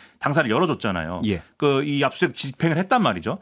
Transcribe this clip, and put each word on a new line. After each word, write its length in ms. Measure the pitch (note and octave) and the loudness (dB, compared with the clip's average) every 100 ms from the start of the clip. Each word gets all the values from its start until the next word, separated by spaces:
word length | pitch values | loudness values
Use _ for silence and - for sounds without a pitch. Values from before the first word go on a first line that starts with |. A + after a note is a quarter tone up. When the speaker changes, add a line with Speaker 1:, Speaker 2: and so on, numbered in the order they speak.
| - _ | -14 _
Speaker 1:
당사를 320 | C#3+ D3 B2+ | -2 0 2
열어줬잖아요. 680 | A#2+ F3+ A2+ A2 F2+ D#2+ F2+ G#2 | 2 2 0 -2 -2 -4 -2 -2
Speaker 2:
예. 160 | F2 - - | -2 -6 -2
Speaker 1:
그 240 | D3 C#3 | 0 2
이 180 | D3 C#3+ | 0 0
압수수색 320 | C#3 - E3+ | 0 0 -2
집행을 440 | - C#3 - E3 D#3 | -2 -8 -2 0 0
했단 240 | F#3+ B3+ | 2 2
말이죠. 360 | D3+ F2+ G#2+ F3 | 2 0 -4 -6